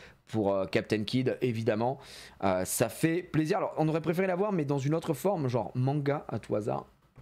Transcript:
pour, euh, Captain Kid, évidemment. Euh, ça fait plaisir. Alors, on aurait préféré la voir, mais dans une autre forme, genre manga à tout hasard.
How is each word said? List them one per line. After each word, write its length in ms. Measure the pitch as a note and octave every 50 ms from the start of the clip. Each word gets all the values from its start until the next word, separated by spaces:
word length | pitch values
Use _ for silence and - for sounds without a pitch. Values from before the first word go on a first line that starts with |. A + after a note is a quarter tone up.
| - - - _ _
pour, 260 | - - A2 G2+ G2 G2
euh, 120 | F#2+ F#2+
Captain 400 | F#2 - A#2 G2 - A2+ G#2+ G#2+
Kid, 320 | - - B2+ B2+ B2 G2+ -
évidemment. 640 | - B2+ A2+ A2+ A2+ A#2+ G#2+ G#2+ A#2 B2+ C3+ - - - - - - - - - G2
Euh, 220 | G2 F#2 F2+ F#2
ça 240 | - - - A#2+ A2
fait 340 | - - - E3 E3 F3+ -
plaisir. 360 | - - D3+ D#3 D3+ G#3 F#3+
Alors, 140 | D3+ A#2 -
on 100 | C#3+ D#3
aurait 140 | D#3 D#3 E3
préféré 260 | D#3 D#3+ E3+ F3 G3
la 80 | F#3+ F3+
voir, 160 | F3 G3+ A3
mais 140 | G3 E3 C#3+
dans 140 | C3+ D3 C#3
une 140 | C3 C#3+ D#3
autre 200 | E3 - - D3+
forme, 340 | - - F#3+ G3+ E3 C#3
genre 240 | B2 A#2+ A#2+ G2+ - -
manga 520 | B2+ B2+ C3+ C#3+ D3+ C#3 C#3+ C#3 D#3+ -
à 120 | - - G#2
tout 140 | - - -
hasard. 280 | G#2+ G#2 B2 C3+ C#3+ - - _ _ _ _ _ -